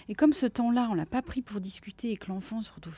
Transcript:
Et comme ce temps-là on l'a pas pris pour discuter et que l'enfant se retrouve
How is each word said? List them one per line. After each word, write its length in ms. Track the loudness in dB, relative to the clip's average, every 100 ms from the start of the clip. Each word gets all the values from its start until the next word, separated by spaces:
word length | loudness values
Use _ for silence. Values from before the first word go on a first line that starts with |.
| -8
Et 60 | 4
comme 180 | 6
ce 140 | 6 2
temps-là 400 | 2 2 4 2
on 60 | 0
l'a 100 | 0
pas 160 | -2
pris 220 | -2 -4
pour 160 | -4 -4
discuter 500 | -6 -8 -14 -6 -4
et 60 | -4
que 120 | -4
l'enfant 320 | -6 -4 -6
se 100 | -6
retrouve 260 | -10 -14